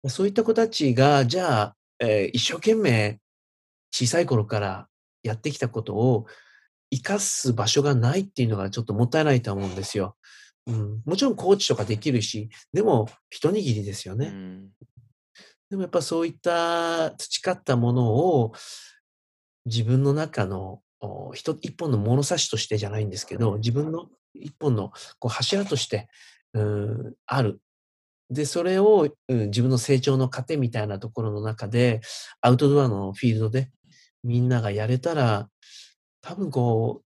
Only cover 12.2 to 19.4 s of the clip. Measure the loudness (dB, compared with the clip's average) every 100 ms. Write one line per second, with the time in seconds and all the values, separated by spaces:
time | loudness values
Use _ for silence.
12.2 | 0 -6 -10 -14 -6 0 4 2 2 -8
13.2 | _ -2 0 0 0 -2 -4 -10 -10 -6
14.2 | -8 -8 -14 -16 -20 _ -20 -20 _ _
15.2 | _ -20 -20 _ _ -6 -2 -2 0 -2
16.2 | -2 -2 -2 0 0 0 -2 -2 -2 -4
17.2 | -8 -6 -4 -4 0 2 2 2 2 4
18.2 | 4 4 2 -4 -18 -20 -20 _ _ _
19.2 | _ _